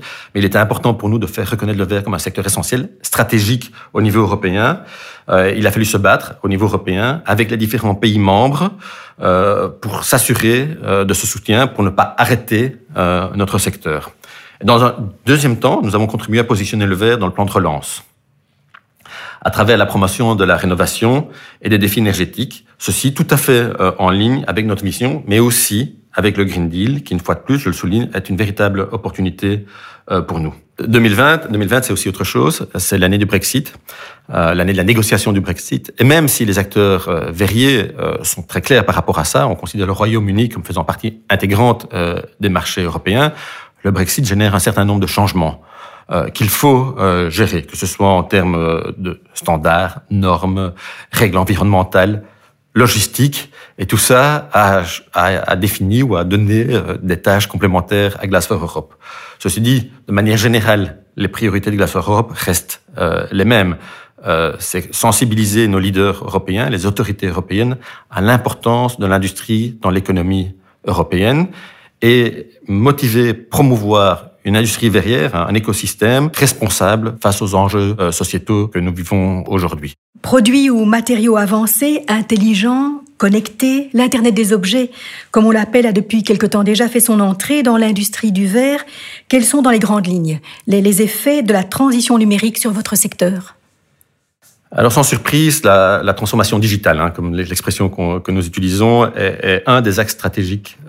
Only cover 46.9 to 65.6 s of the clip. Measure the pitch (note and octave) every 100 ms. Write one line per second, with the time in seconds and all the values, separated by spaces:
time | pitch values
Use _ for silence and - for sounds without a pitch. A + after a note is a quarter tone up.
46.9 | - F#2+ F2+ E2+ E2+ A2 E2+ - - F#2+
47.9 | - G2 F#2 E2 G2 F2+ E2+ E2 E2 -
48.9 | - F2+ D#2+ _ - - D#2+ E2 E2 F#2+
49.9 | - - G2+ F#2 E2+ F#2+ F#2+ F#2 F2 -
50.9 | - - - G#2 F#2 F#2 F2+ G2 F#2 F#2
51.9 | F#2+ F#2+ G#2 - _ _ _ _ A2 B2
52.9 | A2 F#2+ - C#3 C#3+ - - - - G2
53.9 | G#2+ - B2+ C#3+ D3 D3 G#2 G2+ G2 F2
54.9 | - - F2 F#2 F2+ - F2+ G2+ - F#2+
55.9 | A#2 C3+ F2 F2+ G#2+ G#2 A2 B2+ A2+ E2+
56.9 | - F#2 E2+ G#2 G2+ - F2+ G2+ F2+ -
57.9 | G2+ G2+ - G2 F#2 - F#2 E2 D#2 -
58.9 | _ - - - - F#2+ A2 A#2 C3 -
59.9 | - - G2+ G#2+ A2 A2+ A#2 G#2 G#2 F2
60.9 | - _ - F#2+ - A2 G2 G#2 G2+ F2+
61.9 | F#2 F#2 G#2 A2+ - - F2 - - _
62.9 | - E2+ E2+ - G2 G2+ A#2 F#2 F2 -
63.9 | - - _ F#2 D#2+ D#2+ - - F#2 -
64.9 | - A#2 - A2 G#2+ G#2 A2